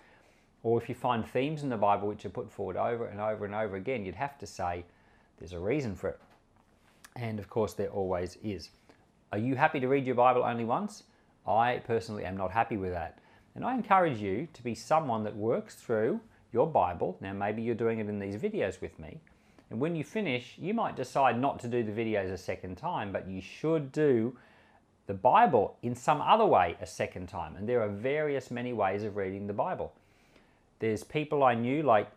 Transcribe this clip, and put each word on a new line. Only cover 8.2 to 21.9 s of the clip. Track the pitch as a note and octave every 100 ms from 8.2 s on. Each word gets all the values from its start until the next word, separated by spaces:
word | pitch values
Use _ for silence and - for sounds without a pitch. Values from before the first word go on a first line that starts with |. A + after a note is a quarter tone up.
| F2+ -
is. | G#2+ F2+ - _ - _ _ _ _
Are | G#2
you | B2 B2+
happy | D#3 D3
to | B2+
read | C#3 C3
your | A#2+
Bible | B2 B2 A#2+
only | A#2
once? | A2+ C#3+ G#3 - - _ _ _ -
I | G#2 A#2+ B2 -
personally | A2+ A2+ G#2
am | F2 F#2+
not | F#2
happy | A2 A#2 A2
with | F#2
that. | F2 D#2+ - _ - _ A#2+
And | G#3
I |
encourage | C4 - F#3+ E3+ A2+
you | G2+ G2+ E3
to | -
be | A#2+
someone | G#2+ - D#3 D3 A2 G#2+
that | A2
works | A2 E3+ G#3+ -
through | - A2 A2+ A3+ - _ _
your | A#2 -
Bible. | B2+ F2+ F2+ - -
Now, | F#2+
maybe | G2 G2+ A2
you're | A#2 A2+
doing | A2+ A2+
it | G#2
in | G#2
these | G2 G#2
videos | G3+ G3+ G#2 -
with | E2+ -
me. | D#2 E2 - _ _ _ -
And | A2
when | D3+ E3
you | C3+
finish, | A3 F#3+ B2 B2 -
you | D#3
might | A3+ F3 -
decide | B2+ D3 C3 A#2
not | C3+ -
to | A#2+
do | A#2+
the | G#2+